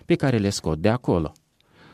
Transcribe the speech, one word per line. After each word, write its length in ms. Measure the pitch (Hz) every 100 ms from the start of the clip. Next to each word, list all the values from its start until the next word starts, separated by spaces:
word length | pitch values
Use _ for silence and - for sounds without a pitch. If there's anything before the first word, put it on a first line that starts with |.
| -
pe 100 | 170
care 220 | 143 117
le 120 | 98
scot 280 | - - 78
de 120 | 98
acolo. 420 | 117 - 92 76 - _ _ _ _ -